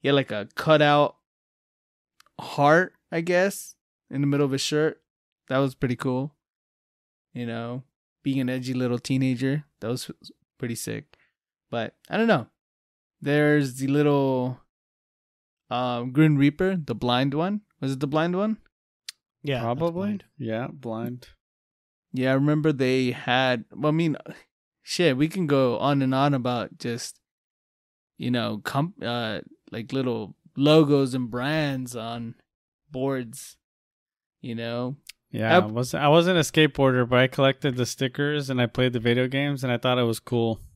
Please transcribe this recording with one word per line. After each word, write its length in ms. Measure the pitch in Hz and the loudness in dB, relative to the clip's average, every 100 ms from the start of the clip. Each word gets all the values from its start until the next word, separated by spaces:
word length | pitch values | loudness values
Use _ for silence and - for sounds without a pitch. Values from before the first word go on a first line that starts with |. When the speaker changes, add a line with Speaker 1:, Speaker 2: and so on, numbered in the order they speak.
Speaker 1:
he 60 | 135 | 2
had, 60 | 139 | 0
like, 160 | 131 | 0
a 160 | 107 98 - | -6 -8 -6
cutout 600 | 156 151 147 147 147 _ _ _ _ _ _ _ _ _ _ _ _ - | 2 4 6 4 2 _ _ _ _ _ _ _ _ _ _ _ _ -18
heart, 540 | - - 143 160 185 _ _ | -10 2 6 6 4 _ _
I 100 | 165 | -6
guess, 540 | 170 175 196 - - _ _ _ _ | 0 2 2 -2 -16 _ _ _ _
in 120 | 135 | -2
the 60 | 143 | 0
middle 180 | 143 143 | 2 0
of 60 | |
his 100 | 131 | 0
shirt. 400 | - 151 156 - _ _ _ _ _ | -2 0 0 -4 _ _ _ _ _
That 80 | 131 | 0
was 160 | 139 - | 0 -2
pretty 200 | 127 123 | -4 -2
cool. 400 | 135 127 147 _ _ _ _ _ _ _ _ _ _ | -2 -2 -4 _ _ _ _ _ _ _ _ _ _
You 120 | - 120 | -10 -8
know, 380 | 113 117 127 - _ _ _ | -6 -8 -10 -14 _ _ _
being 160 | 139 135 | -4 -2
an 100 | 127 | -2
edgy 240 | 127 127 | -4 -4
little 260 | 127 127 120 | -2 -2 -2
teenager, 680 | - 131 131 120 135 143 - _ | -2 0 0 0 -2 -2 -6 _
that 80 | 110 | -6
was 220 | 123 - - - - _ _ | -6 -8 -16 -20 -20 _ _
pretty 180 | 117 117 | -8 -8
sick. 420 | - 110 - _ _ _ _ _ _ | -8 -10 -12 _ _ _ _ _ _
But 260 | 120 110 _ _ | -6 -6 _ _
I 80 | 196 | 0
don't 100 | 233 | 2
know. 200 | 170 117 _ _ _ _ _ _ _ | 2 0 _ _ _ _ _ _ _
There's 540 | 143 147 151 147 139 127 | 0 2 4 4 2 -4
the 120 | 135 | 0
little, 720 | 139 147 143 135 131 127 123 _ _ _ _ _ _ _ _ _ _ _ | 2 4 4 2 0 -2 -6 _ _ _ _ _ _ _ _ _ _ _
um, 420 | 120 127 120 123 | -4 -2 -4 -2
Grim 260 | 127 156 147 | 4 4 6
Reaper, 380 | 143 147 185 185 | 2 2 -2 -2
the 180 | 143 113 | -4 -4
blind 380 | 120 123 139 | 0 2 0
one. 280 | 147 175 208 _ _ | 0 -2 -4 _ _
Was 120 | 135 | -6
it 60 | 135 | -4
the 80 | 143 | -2
blind 280 | 156 170 180 | 0 0 0
one? 220 | 214 220 _ _ _ _ - _ _ _ | -2 -4 _ _ _ _ -20 _ _ _
Speaker 2:
Yeah, 120 | 147 127 | -6 -4
that's 80 | |
Speaker 3:
Probably. 280 | 117 127 170 | -2 -2 -4
Speaker 2:
blind. 320 | 170 202 202 _ _ | -4 -4 -6 _ _
Speaker 3:
Yeah, 300 | 120 110 139 | -6 -6 -6
blind. 600 | 156 120 110 117 123 - _ _ _ _ _ _ _ _ | -10 -10 -8 -8 -10 -16 _ _ _ _ _ _ _ _
Speaker 1:
Yeah, 200 | 127 131 | -2 0
I 40 | 135 | 2
remember 360 | 147 156 156 | 2 2 0
they 400 | 135 131 131 127 | 0 0 2 0
had, 540 | 117 - 127 131 123 - | -4 -2 0 2 -2 -6
well, 180 | - 151 | -4 0
I 60 | 160 | 0
mean, 220 | 165 143 - - _ _ _ _ | 0 -2 -10 -18 _ _ _ _
shit, 340 | - - 170 127 | -12 0 2 2
we 100 | 156 | 2
can 180 | 185 160 | 2 2
go 320 | 139 127 120 | 2 2 2
on 240 | 135 143 | 2 2
and 120 | 131 131 | 2 2
on 180 | 143 | 2
about 440 | 139 123 120 101 - | 2 0 -4 -6 -8
just, 400 | 120 117 - - _ _ _ _ _ _ _ _ _ _ | -8 -8 -10 -16 _ _ _ _ _ _ _ _ _ _
you 140 | 123 | -4
know, 300 | 123 113 107 | -2 -2 -6
comp-, 400 | - 139 170 - | -6 -4 -4 -6
uh, 380 | 113 120 113 98 - _ _ | -6 -4 -4 -8 -12 _ _
like, 220 | 110 110 | -12 -6
little 420 | 135 127 113 98 - _ - | -4 -2 -4 -8 -16 _ 0
logos 580 | 147 156 147 143 135 | 6 6 6 4 2
and 160 | 131 123 | -2 -4
brands 680 | 120 135 156 147 135 123 117 | -4 -2 -2 -2 -6 -8 -10
on 400 | 113 117 117 113 _ _ _ _ _ | -10 -10 -12 -14 _ _ _ _ _
boards, 680 | 131 135 135 120 - - - _ _ _ _ _ _ _ _ | -6 -4 -4 -8 -14 -18 -20 _ _ _ _ _ _ _ _
you 140 | 123 113 | -12 -8
know? 400 | 117 120 127 139 - - _ | -6 -6 -6 -8 -16 -20 _
Speaker 3:
Yeah, 240 | 113 110 | -4 4
Speaker 1:
I 80 | 175 | 4
Speaker 3:
I 40 | 185 | 2
was, 280 | 113 127 | -4 -4
I 140 | - 147 | 0 4
wasn't 300 | 160 170 180 | 4 4 2
a 40 | |
skateboarder, 680 | 147 - 156 - 135 127 120 | 2 4 4 4 2 4 2
but 120 | 123 | 4
I 80 | 127 | 2
collected 480 | - 135 135 147 123 | 2 2 2 -2 -2
the 100 | 120 | -4
stickers 640 | - 135 123 143 151 135 | -2 -4 -2 -2 -2 -2
and 120 | 127 | 0
I 40 | 120 | 0
played 280 | - 127 | 2 0
the 60 | 120 | 2
video 280 | 117 120 127 | 2 2 2
games 360 | 135 143 143 | 0 -2 -2
and 80 | 127 | -2
I 60 | 120 | 0
thought 220 | 127 127 | 2 2
it 40 | |
was 160 | 120 113 | 2 -2
cool. 400 | - 123 117 110 - | -2 0 0 -2 -8